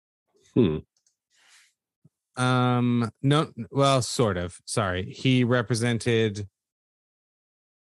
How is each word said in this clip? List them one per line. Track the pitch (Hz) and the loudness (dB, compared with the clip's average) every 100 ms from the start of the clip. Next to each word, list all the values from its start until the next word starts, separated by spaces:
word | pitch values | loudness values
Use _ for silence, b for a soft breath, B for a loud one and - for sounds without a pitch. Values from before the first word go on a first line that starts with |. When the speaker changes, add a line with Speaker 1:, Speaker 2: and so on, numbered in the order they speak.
| _ _ _ _ _ | _ _ _ _ _
Speaker 1:
Hmm. | - 107 78 - _ _ _ _ b b b b b _ _ _ _ _ - | 0 0 0 -10 _ _ _ _ b b b b b _ _ _ _ _ -4
Speaker 2:
Um, | 127 127 123 123 120 120 117 - | 0 2 2 2 2 0 -2 -2
no, | 139 147 156 - 110 | 0 2 0 -6 -6
well, | 135 139 135 | 0 2 2
sort | 117 - 117 90 | 0 0 0 0
of. | 87 - - | -6 -10 -8
Sorry. | - 101 90 110 | -4 -2 -2 -6
He | - 131 127 | -4 0 2
represented | 120 123 110 117 120 117 123 113 113 101 101 _ _ _ _ _ _ _ _ _ _ _ _ _ | 2 0 0 -2 -2 -2 0 0 0 -2 -10 _ _ _ _ _ _ _ _ _ _ _ _ _